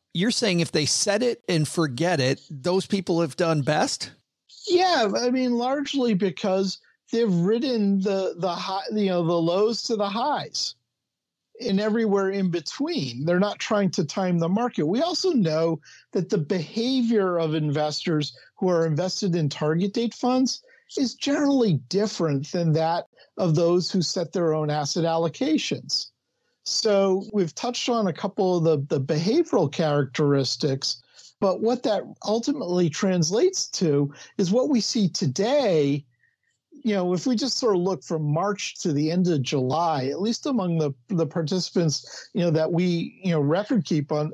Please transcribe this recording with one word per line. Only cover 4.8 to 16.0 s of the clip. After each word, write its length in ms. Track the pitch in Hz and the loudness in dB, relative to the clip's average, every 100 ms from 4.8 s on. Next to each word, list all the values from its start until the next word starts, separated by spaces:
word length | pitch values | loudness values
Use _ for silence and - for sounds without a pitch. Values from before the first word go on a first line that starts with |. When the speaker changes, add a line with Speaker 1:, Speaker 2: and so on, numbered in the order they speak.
| 370 320 214 214 | 4 4 2 0
Speaker 2:
I 140 | 247 | 0
mean, 240 | 254 254 | 0 0
largely 640 | 240 247 285 277 277 240 196 | 0 0 -2 -2 0 2 2
because 640 | 196 - 202 190 196 - _ _ - | 0 -2 0 0 0 -4 _ _ -4
they've 200 | 220 233 | 0 2
ridden 720 | 175 175 233 262 233 202 196 | 2 2 0 0 0 2 2
the, 320 | 196 196 185 175 | 2 0 -2 -2
the 160 | 180 | -4
high, 280 | 175 185 196 - | -4 -6 -6 -4
you 160 | 214 196 | -2 0
know, 160 | 180 | 0
the 100 | 165 | 2
lows 500 | 170 165 180 214 226 | 2 2 2 2 0
to 120 | - 220 | -4 -2
the 140 | 202 | -2
highs 640 | 202 277 262 - - - - _ _ _ _ _ _ _ - | -2 -2 -2 -4 -8 -8 -10 _ _ _ _ _ _ _ -8
and 180 | 247 196 | -2 0
everywhere 520 | 214 220 220 196 190 | 2 0 2 2 0
in 180 | 196 185 | 0 -2
between. 760 | 170 147 - 294 330 131 117 156 | -2 -6 -6 -4 -4 -4 -4 0
They're 140 | 180 | 2
not 200 | 202 202 | 2 -2
trying 320 | - 208 196 | -2 0 0
to 120 | - | 0
time 360 | 156 - 185 175 | -4 -2 0 0
the 100 | 165 | 2
market. 380 | 196 240 - 151 | 0 0 -2 0
We 140 | 220 | 0
also 300 | 330 320 381 | 0 -2 0
know 480 | 294 165 156 165 165 - - | 2 2 2 0 -2 -8 -20